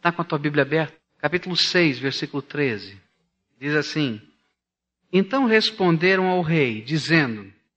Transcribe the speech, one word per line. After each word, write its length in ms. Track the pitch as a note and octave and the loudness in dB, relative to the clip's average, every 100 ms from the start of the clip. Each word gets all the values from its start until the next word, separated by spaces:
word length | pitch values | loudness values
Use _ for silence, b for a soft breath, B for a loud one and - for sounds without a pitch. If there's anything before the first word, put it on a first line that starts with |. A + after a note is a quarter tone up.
Tá 100 | F3 | -2
com 120 | E3+ | -2
a 20 | E3+ | -4
tua 140 | D#3 | -2
Bíblia 240 | D3 C#3+ | 0 0
aberta? 340 | C3 D#3 D3+ - _ _ | 2 0 -2 -8 _ _
Capítulo 360 | D3+ F3 F3+ E3+ | -4 -2 -4 -2
seis, 440 | - F#3 E3+ B2 | 0 2 2 0
versículo 420 | C3+ C3 C#3+ C#3+ | -4 -4 -6 -8
treze. 580 | - D3 C#3 G#2+ G2 G2+ _ _ _ _ _ _ | -8 -4 -2 -2 -8 -20 _ _ _ _ _ _
Diz 160 | C#3 D3+ | -2 -2
assim, 460 | C#3+ D#3 C#3+ G#2+ _ _ _ _ _ _ _ _ _ | -2 -2 -4 -4 _ _ _ _ _ _ _ _ _
"Então 340 | F#3 F#3+ C4+ B3+ | 0 2 0 4
responderam 800 | A3 G#3+ - F#3 E3 F3+ F#3+ F#3 | 4 2 0 2 4 4 2 2
ao 140 | F3+ | 0
rei, 400 | D#3+ E3 C3 A2 | 2 2 2 -2
dizendo: 720 | A2 D#3 C3 E3 C#3 G#2+ G2 _ _ | -4 -4 2 2 2 -4 -12 _ _